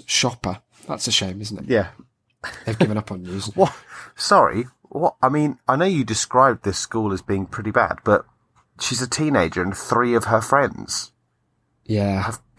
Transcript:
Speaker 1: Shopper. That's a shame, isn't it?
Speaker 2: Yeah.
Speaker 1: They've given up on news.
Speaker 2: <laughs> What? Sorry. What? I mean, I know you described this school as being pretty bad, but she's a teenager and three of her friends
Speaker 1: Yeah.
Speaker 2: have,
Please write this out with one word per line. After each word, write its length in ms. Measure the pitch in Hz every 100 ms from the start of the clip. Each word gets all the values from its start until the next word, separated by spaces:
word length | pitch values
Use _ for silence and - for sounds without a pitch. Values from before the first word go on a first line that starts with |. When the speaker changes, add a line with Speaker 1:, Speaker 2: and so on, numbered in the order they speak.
| -
Speaker 1:
Shopper. 540 | - 127 117 95 92 _ _ -
That's 180 | - -
a 60 |
shame, 280 | - 95 95
isn't 180 | 107 104
it? 60 | -
Speaker 2:
Yeah. 200 | 117 90 - - _ _ _ - -
Speaker 1:
They've 140 | - 110
given 180 | 107 107
up 140 | -
on 100 | 95
news. 240 | 90 95 104
Speaker 2:
<laughs> 80 |
What? 200 | 170 190 - - - - -
Sorry. 500 | - 196 107 101 127 _ _
What? 280 | 139 165 -
I 80 | 131
mean, 300 | 147 151 - -
I 80 |
know 100 | 131 185
you 180 | 165
described 580 | 110 110 - 127 135 107
this 140 | 101 92
school 340 | - 113 107
as 80 | 95
being 240 | - 98 95
pretty 260 | - 104
bad, 260 | 117 104 -
but 200 | - 104 - _ _ _ _ -
she's 220 | - 120
a 60 | 123
teenager 500 | - 151 131 82 90
and 140 | 90 95
three 380 | - 117 120
of 120 | 117 -
her 140 | 110
friends 680 | 113 139 123 - - - - _ _ _ _ _ _ _ -
Speaker 1:
Yeah. 360 | 107 101 98
Speaker 2:
have, 180 | 98 117 _